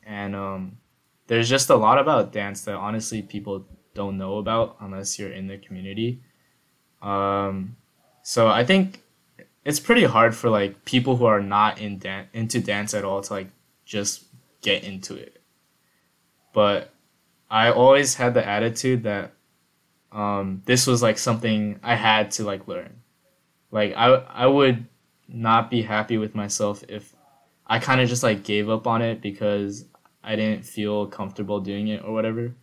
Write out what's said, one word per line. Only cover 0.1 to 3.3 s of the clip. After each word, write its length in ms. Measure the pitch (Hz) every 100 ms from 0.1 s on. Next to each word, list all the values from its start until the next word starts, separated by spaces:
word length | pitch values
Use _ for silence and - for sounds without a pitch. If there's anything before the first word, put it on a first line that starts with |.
| 104 101 101
um, 420 | 98 95 92 107 _ _ _ _ _
there's 220 | 117 117
just 200 | 135 -
a 60 | 131
lot 220 | 107 131
about 320 | 139 135 98
dance 300 | 107 101 98
that 140 | - 98
honestly 460 | 101 110 110 110
people 440 | 98